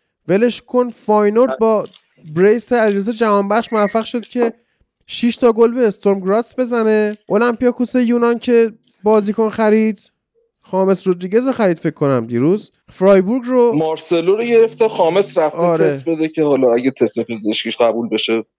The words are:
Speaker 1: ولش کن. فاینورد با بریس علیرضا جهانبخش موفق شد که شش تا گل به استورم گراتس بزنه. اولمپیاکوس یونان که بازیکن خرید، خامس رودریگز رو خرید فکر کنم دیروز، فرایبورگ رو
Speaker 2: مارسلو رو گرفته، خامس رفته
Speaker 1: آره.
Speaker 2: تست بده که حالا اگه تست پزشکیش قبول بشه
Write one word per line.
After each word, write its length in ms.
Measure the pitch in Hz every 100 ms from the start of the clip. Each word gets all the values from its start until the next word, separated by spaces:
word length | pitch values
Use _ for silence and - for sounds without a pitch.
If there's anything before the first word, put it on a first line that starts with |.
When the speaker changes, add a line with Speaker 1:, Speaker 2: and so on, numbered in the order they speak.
| _ _ -
Speaker 1:
ولش 340 | 190 240 -
کن. 260 | - 247 247
فاینورد 720 | - - 214 208 220 254 262
با 260 | 220 214 - - _ _ 156 156
بریس 360 | 202 233 -
علیرضا 400 | 233 214 202 202
جهانبخش 600 | 220 226 202 202 214 -
موفق 320 | 220 202 226
شد 160 | 220 240
که 320 | - 247 233 - _ _ _ _ -
شش 300 | - 240 -
تا 160 | 240
گل 220 | 220 233
به 120 | 240 226
استورم 340 | 196 202 196
گراتس 340 | 185 214 240 -
بزنه. 580 | 247 240 220 214 208 208 -
اولمپیاکوس 680 | 208 240 226 247 240 240
یونان 440 | 254 233 240 233 233
که 340 | - 233 226 - _ _
بازیکن 460 | 208 214 202 208 220
خرید، 500 | 220 214 220 220 196 _ _ _ _ _ _
خامس 440 | - 185 190 185 190
رودریگز 400 | 175 185 220 262
رو 60 |
خرید 260 | 247 196 165
فکر 160 | 160
کنم 320 | - 143 127 113
دیروز، 460 | 120 143 208 - _ _
فرایبورگ 540 | - 190 196 185 254
رو 280 | 240 254 240
Speaker 2:
مارسلو 640 | 151 156 156 - 170 170 214
رو 80 |
گرفته، 440 | 240 233 226 - 220
خامس 500 | 214 165 185 202 180
رفته 200 | 156 165
Speaker 1:
آره. 280 | 175 160 160
Speaker 2:
تست 220 | 139 135
بده 200 | 160 160
که 160 | 160
حالا 300 | 147 135 127
اگه 160 | 120 131
تست 300 | - 117 120 113
پزشکیش 440 | 110 104 107 113 -
قبول 320 | 117 113 113
بشه 360 | 107 - 113 -